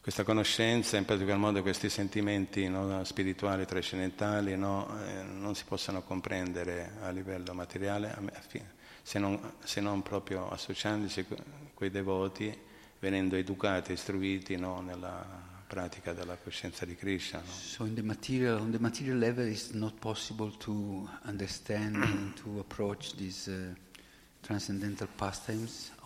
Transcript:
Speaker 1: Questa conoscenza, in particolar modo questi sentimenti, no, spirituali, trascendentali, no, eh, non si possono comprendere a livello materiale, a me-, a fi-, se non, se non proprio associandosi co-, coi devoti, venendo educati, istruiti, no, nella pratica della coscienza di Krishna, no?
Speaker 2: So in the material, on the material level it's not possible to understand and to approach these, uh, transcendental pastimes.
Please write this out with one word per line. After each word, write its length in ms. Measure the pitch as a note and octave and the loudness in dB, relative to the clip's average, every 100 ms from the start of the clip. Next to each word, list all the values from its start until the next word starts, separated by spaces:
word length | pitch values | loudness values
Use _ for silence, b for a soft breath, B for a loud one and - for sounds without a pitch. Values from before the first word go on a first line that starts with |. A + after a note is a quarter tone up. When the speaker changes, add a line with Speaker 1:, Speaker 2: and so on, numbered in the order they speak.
Speaker 1:
Questa 240 | - - | -2 0
conoscenza, 720 | G2+ G#2+ G2+ - A2+ A#2 G#2+ G#2+ | 6 6 6 6 6 6 6 4
in 80 | |
particolar 340 | F#2+ G#2 G2 G2+ | 4 4 6 6
modo 240 | G#2 G2+ | 6 6
questi 260 | F#2+ F#2 G#2 | 4 2 2
sentimenti, 760 | - G2+ A2 G2+ G2+ F#2+ - F#2+ | 2 0 2 2 2 2 0 0
no, 360 | F#2 G2 F#2+ | 2 0 0
spirituali, 600 | F#2 - F#2+ F#2 G2+ F#2+ | -2 0 0 2 2 2
trascendentali, 920 | F#2 F#2 F2 F#2+ F#2 - G#2 G#2 G2+ F#2+ | 2 0 0 0 -2 0 2 2 2 2
no, 320 | G2 G2 G2 G#2+ G2 | 2 0 -2 -6 -6
eh, 160 | G2 | -6
non 320 | F#2+ F#2+ G2+ | -6 -6 -4
si 80 | G2+ | -4
possono 380 | - G2 - F#2+ | -4 -4 -2 -4
comprendere 920 | - F#2 - F#2+ F#2 F2+ F2 F2 E2+ G#2 | -2 -4 0 0 0 -2 -2 -2 -4 -6
a 80 | F#2 | -4
livello 440 | F#2 F#2+ F#2 F2+ | -4 -4 -4 -4
materiale, 580 | F2+ F2+ F#2 G2 G#2 G#2+ | -6 -6 -2 0 0 -2
a 80 | A2+ | -4
me-, 120 | G2+ | -6
a 60 | - | -8
fi-, 200 | - - - - B B | -10 -10 -10 -16 B B
se 200 | - G2+ | -4 2
non, 180 | G2+ G2+ - - | 2 2 -2 -10
se 180 | - - | -4 0
non 220 | G2+ G2+ | 2 0
proprio 480 | F#2+ G2+ - F#2+ F#2 | 0 -2 0 -2 -2
associandosi 760 | F#2+ - F#2+ G#2 G#2+ G2+ - | -4 -6 -2 0 2 0 -2
co-, 120 | F#2 - - C#3+ D3 | -4 -6 -8 -14 -16
coi 160 | - F#2+ | -2 -2
devoti, 600 | G2 G2 F#2+ F#2+ F#2+ G#2+ G#2+ - B B - | 0 2 2 2 0 -4 -4 -14 B B -4
venendo 380 | G2 G2 F#2+ F#2 | 2 4 4 4
educati, 560 | F#2+ F#2+ G#2+ F#2 F2+ | 2 2 4 2 2
istruiti, 640 | F2+ - G2 G2 F#2+ F#2 F#2 | -4 0 0 2 0 0 -2
no, 240 | F#2 F#2 | -2 -2
nella 440 | F#2 F2+ F2+ F2+ F#2 F#2 F2+ F#2 G2 | -6 -6 -6 -6 -8 -12 -14 -16 -8
pratica 440 | F#2+ F2+ - - | -4 -4 -4 -4
della 240 | F2 F2 F2+ | -4 -4 -6
coscienza 480 | - - F#2 - | -6 -6 -6 -4
di 120 | F2 F2 | -6 -4
Krishna, 420 | G2 F#2+ - - | 0 0 0 -6
no? 140 | F2 | -8
Speaker 2:
So 320 | F2+ - - | -10 -8 -2
in 100 | A2 | 0
the 80 | A2+ | 0
material, 580 | G#2+ G#2 - C3 B2+ A2+ | 0 0 2 4 6 6
on 120 | A2 | 4
the 80 | A2 | 4
material 380 | A#2 A#2 C#3 B2+ | 2 2 2 6
level 280 | A#2 B2 A#2+ | 6 4 2
it's 240 | G#2+ - | 0 -2
not 240 | A2 A2 G#2+ | 0 -2 0
possible 500 | A2 A2 - A2 G#2+ G#2+ | -2 -2 -4 -2 -4 -4
to 500 | - G#2 G#2 G2 G2+ - - | -2 0 0 -2 -6 -8 -6
understand 680 | G2+ G2 - - G#2 G#2+ G#2 | -4 -4 -4 -2 0 2 2
and 320 | G#2 G2 G2+ - | 4 2 -2 -6
to 160 | A2 G#2 | -6 -6
approach 560 | G2 - G2+ G2+ - | -6 0 0 0 -6
these, 340 | - F#2+ F#2 - | -6 -6 -4 -6
uh, 240 | F#2+ F#2 F2 - B B B B - | -4 -4 -8 -14 B B B B -20
transcendental 680 | - G#2 - G2 G2+ G2+ G2 - | -2 -2 0 -2 -2 -2 -6 -2
pastimes. 760 | G2+ G2 - A2 A2+ - - - | -2 -2 -4 -4 -4 -8 -12 -6